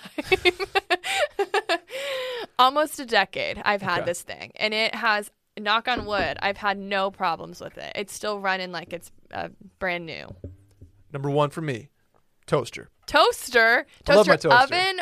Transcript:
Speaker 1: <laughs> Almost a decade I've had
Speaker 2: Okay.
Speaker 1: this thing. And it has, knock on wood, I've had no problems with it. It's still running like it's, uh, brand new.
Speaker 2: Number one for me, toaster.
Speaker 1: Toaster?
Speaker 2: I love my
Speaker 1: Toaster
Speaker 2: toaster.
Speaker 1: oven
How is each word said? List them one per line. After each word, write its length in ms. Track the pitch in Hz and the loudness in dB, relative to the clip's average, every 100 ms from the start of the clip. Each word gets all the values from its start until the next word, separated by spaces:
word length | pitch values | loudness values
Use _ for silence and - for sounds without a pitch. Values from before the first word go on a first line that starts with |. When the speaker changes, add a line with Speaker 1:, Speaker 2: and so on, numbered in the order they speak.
| - - - | -10 -6 0
Speaker 1:
<laughs> 1500 | 370 - 359 381 392 - 359 - 784 605 - 392 453 427 339 349 523 554 523 508 480 - - | 2 2 0 -2 -2 0 -2 -2 -2 -2 -2 -2 -2 0 -4 -4 -10 -6 -6 -6 -8 -4 2
Almost 420 | 254 294 302 - | 4 4 -2 -4
a 60 | 254 | -2
decade 540 | 214 196 - 85 202 | 0 0 -2 -6 -4
I've 180 | - 202 | -2 -2
had 180 | 190 175 | 0 -2
Speaker 2:
Okay. 60 | 170 | -2
Speaker 1:
this 120 | 175 | -6
thing. 300 | - 73 90 - | -8 -14 -14 -4
And 160 | 214 | -2
it 220 | 214 226 | 0 -2
has, 360 | 220 226 208 208 _ _ - | 0 0 0 -2 _ _ -6
knock 300 | 208 226 240 | 0 0 0
on 160 | 240 | -4
wood, 320 | 208 202 160 143 | -2 0 0 -2
I've 160 | 202 202 | -2 -2
had 200 | 208 196 | -2 -2
no 320 | 196 202 196 | -2 -2 -2
problems 500 | 196 185 165 165 175 | -2 -4 -4 -8 -14
with 180 | - - | -16 -14
it. 140 | - - | -12 -10
It's 160 | 208 | -10
still 260 | - 214 202 | -8 -6 -4
running 320 | 196 190 180 | -2 -2 -4
like 220 | 170 180 | -10 -10
it's, 180 | 175 - - - | -14 -16 -20 -14
uh, 160 | - 170 196 190 - | -10 -10 -12 -20 -8
brand 280 | 185 175 165 | -6 -6 -8
new. 220 | 73 - - - - _ - - _ - | -12 -14 -14 -16 -18 _ -20 -20 _ -12
Speaker 2:
Number 180 | 143 143 | -6 0
one 200 | 147 143 | 2 2
for 120 | 170 | 0
me, 260 | 156 113 - _ _ _ _ _ - | -6 -6 -10 _ _ _ _ _ -2
toaster. 440 | 147 - - - _ - | 0 0 -10 -18 _ 0
Speaker 1:
Toaster? 800 | 285 415 466 - 240 226 247 294 - - | 4 4 2 0 4 4 2 -2 -6 4
Speaker 2:
I 60 | |
love 120 | 294 302 | 6 8
my 100 | 269 | 6
Speaker 1:
Toaster 120 | 165 | 6
Speaker 2:
toaster. 260 | 240 269 | 6 6
Speaker 1:
oven 260 | 349 381 370 | 2 0 -2